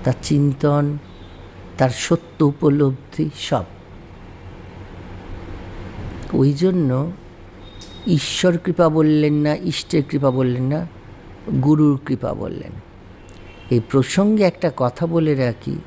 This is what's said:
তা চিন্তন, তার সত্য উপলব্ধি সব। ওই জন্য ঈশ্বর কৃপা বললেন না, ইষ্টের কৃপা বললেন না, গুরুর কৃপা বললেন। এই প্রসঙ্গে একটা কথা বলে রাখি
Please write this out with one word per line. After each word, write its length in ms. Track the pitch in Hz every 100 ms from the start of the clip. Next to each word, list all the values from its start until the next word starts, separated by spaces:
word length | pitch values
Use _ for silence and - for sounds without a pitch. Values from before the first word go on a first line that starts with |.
তা 100 | - 123
চিন্তন, 760 | - 147 143 135 147 147 147 147 - - - - - - - -
তার 120 | 131
সত্য 560 | - - 165 - - 147
উপলব্ধি 840 | 143 156 143 139 131 - - 156 -
সব। 280 | - 131 87 - - - - - - - - - - - - - - - - - - - - - - - - - -
ওই 200 | - 135
জন্য 580 | 143 185 185 143 127 160 190 - - - - - - - - -
ঈশ্বর 500 | 160 - - 185 170
কৃপা 320 | 185 170 165
বললেন 440 | 156 156 151 151
না, 220 | 151 151 151
ইষ্টের 480 | 180 143 - 156 139
কৃপা 220 | 151 135
বললেন 320 | 127 127 123
না, 240 | 131 151 170 - - - - - - 135
গুরুর 360 | 135 151 151 139 -
কৃপা 280 | 127 -
বললেন। 380 | - - - - 92 - - - - - - - - -
এই 120 | 120 110
প্রসঙ্গে 540 | 135 127 - 202 214
একটা 280 | 190 - 170 135
কথা 280 | 123 - 170
বলে 300 | 165 156 139
রাখি 400 | 123 117 - 147